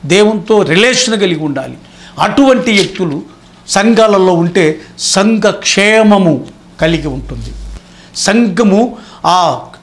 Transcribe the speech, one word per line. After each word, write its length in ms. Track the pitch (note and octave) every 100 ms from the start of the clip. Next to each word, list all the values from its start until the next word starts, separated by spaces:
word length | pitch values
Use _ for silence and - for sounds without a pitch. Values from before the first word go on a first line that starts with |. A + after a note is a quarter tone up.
| C#3
దేవునితో 560 | F#3 G#3+ G#3+ E3+ A3
రిలేషన్ 540 | D#3 E3 A#3+ B3+ A3+ A3
కలిగి 240 | F#3+ D#3
ఉండాలి. 380 | D3+ C3+ C3 B2+ - - - -
అటువంటి 520 | G3+ A#3+ C4+ B3+ A#3
వ్యక్తులు 500 | G#3 F3+ - F3 D3 - - - - -
సంఘాలలో 640 | G3 G#3 A3 A3 G3 F#3
ఉంటే 460 | F3 E3+ F#3 D#3 D#3 - -
సంఘ 440 | - F#3+ G#3+ A3 G#3+
క్షేమము 960 | - - - G3+ A3 G#3+ G#3 F3 C3 - - - -
కలిగి 260 | D#3+ E3 D3
ఉంటుంది. 440 | C3 - A#2+ A2 - - - - - - -
సంఘము, 800 | - G#3+ A#3 F3 G#3+ G3 A#3+ - - - E3
ఆ 340 | F3+ E3+ B2+ - -